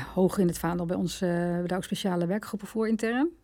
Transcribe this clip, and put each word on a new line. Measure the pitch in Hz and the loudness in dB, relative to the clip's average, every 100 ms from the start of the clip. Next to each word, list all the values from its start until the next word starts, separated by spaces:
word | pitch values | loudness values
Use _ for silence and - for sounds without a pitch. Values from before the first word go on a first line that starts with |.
| - | -2
hoog | - 185 - | 2 4 4
in | 175 | 2
het | 156 | 2
vaandel | 165 175 170 | -2 -2 -2
bij | 190 | -2
ons. | 180 - | -2 -2
Eh, | 180 | 0
we | 170 | 0
hebben | 175 175 175 | 0 0 -2
daar | 185 | -2
ook | |
speciale | - 202 196 175 170 | -2 -4 0 0 0
werkgroepen | 208 - 208 196 | -2 -4 -8 -6
voor | 220 220 | -2 0
intern. | 226 226 240 330 - | 0 0 2 0 -2